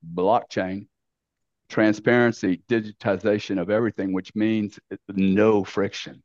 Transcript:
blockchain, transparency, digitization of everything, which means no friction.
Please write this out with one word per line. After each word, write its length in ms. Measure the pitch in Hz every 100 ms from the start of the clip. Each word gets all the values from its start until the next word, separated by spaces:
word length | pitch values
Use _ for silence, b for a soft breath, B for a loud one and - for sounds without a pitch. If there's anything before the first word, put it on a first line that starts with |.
| 82
blockchain, 720 | 85 92 117 - - 92 95 104 _ _ _ _ _ _ _ _
transparency, 920 | - 110 104 - 123 120 110 101 87 _
digitization 920 | 117 107 104 117 95 104 104 - 95
of 100 | 87
everything, 420 | 107 117 - 95
which 220 | 92 90
means 460 | 107 110 110 104 - _ 101 _
no 540 | 101 95 95 107 107
friction. 600 | 95 - 98 - - -